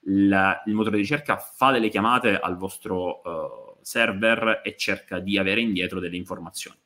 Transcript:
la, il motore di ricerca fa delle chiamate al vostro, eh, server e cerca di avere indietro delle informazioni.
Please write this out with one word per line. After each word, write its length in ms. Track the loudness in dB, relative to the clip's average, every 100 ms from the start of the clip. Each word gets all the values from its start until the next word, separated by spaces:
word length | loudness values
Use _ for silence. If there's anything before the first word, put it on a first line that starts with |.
| 0
la, 540 | 4 6 6 4 2 -2
il 80 |
motore 220 | 0 0 0
di 60 |
ricerca 340 | 0 -2 -2 -4
fa 340 | -4 0 2
delle 180 | 4 2
chiamate 480 | 0 2 2 2 2
al 200 | 0 -4
vostro, 680 | -8 -10 -6 -4 -4 -6
eh, 560 | -8 -8 -8 -10 -18 -20
server 800 | -6 0 0 2 2 2 2 0
e 120 | -4 -6
cerca 420 | -4 -4 -6 -8
di 180 | -2 0
avere 220 | 2 0
indietro 400 | 0 -2 -4 -6
delle 160 | -6 -8
informazioni. 600 | -10 -10 -10 -12 -14 -16